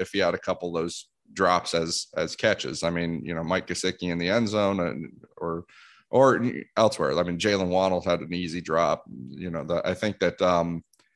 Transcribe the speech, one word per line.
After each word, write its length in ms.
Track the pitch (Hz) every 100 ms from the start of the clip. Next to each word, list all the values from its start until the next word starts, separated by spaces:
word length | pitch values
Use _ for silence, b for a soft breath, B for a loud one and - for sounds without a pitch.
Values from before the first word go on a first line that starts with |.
if 100 | 92
he 80 | 98
had 160 | 90
a 40 | 90
couple 380 | - 90 90 82
of 60 |
those 260 | 87 - - _ _
drops 420 | 98 92 90 -
as, 320 | 82 82 - - -
as 180 | 82
catches. 480 | - 110 101 64 -
I 80 | 85
mean, 320 | 85 85 82
you 100 | 67
know, 100 | 82
Mike 220 | 82 92 -
Gesicki 380 | 90 92 90
in 140 | 90 85
the 120 | 85
end 180 | 110 113
zone 320 | 107 98 98
and, 320 | 85 62 82 - - -
or, 280 | 85 85 - b b b _
or 320 | 123 135 107 120 - - -
elsewhere. 400 | 110 - 73 76
I 40 |
mean, 160 | 90 87
Jaylen 300 | 104 101 90
Waddle 320 | 92 95 90
had 200 | 87 87
an 120 | 80
easy 300 | 87 90 85
drop. 420 | 80 82 82 80 - 62 64
You 220 | 71 90
know, 120 | 82
the, 240 | 76 85 -
I 60 |
think 280 | 90 107 98
that, 200 | 90 -
um, 420 | 92 87 85 85 - _ _